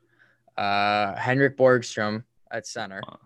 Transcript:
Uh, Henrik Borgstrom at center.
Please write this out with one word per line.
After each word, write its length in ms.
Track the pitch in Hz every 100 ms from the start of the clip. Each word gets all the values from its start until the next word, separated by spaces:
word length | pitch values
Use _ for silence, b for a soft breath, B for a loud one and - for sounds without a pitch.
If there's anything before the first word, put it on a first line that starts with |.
| _ b b b b -
Uh, 600 | 101 101 101 104 101 98
Henrik 400 | 113 131 139 135
Borgstrom 680 | 131 127 120 - 107 107 - _ -
at 140 | 117 -
center. 360 | 120 101 98 - -